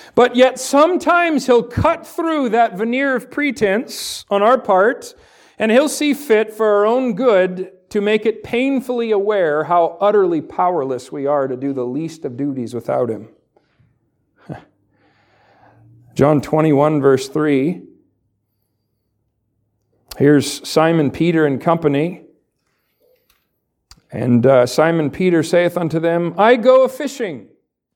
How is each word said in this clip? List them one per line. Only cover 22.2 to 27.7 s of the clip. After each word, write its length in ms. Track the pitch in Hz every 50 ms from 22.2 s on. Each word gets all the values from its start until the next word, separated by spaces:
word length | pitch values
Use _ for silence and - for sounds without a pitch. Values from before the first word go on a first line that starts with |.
| - - _ _ _ _ _ _ _ _ _ _ _ _ _ _ _ _ _ _ _ _ _ _ _ _ _ _ _ _ _ _ _ _ - _ _ _ -
And, 320 | - 120 120 120 120 113
uh, 220 | 135 135 127 123
Simon 440 | 120 - - 156 165 170 165 156 139
Peter 320 | - - 185 185 175 165 151
saith 340 | 160 - 175 175 175 175
unto 240 | 175 175 156 147 165
them, 340 | 160 170 170 170 170 170 165
"I 200 | 175 202 220 254
go 280 | 254 208 254 254 262 262
a-fishing." 640 | 247 262 - 302 285 - - 240 196 151 120 98 - _ _ _ _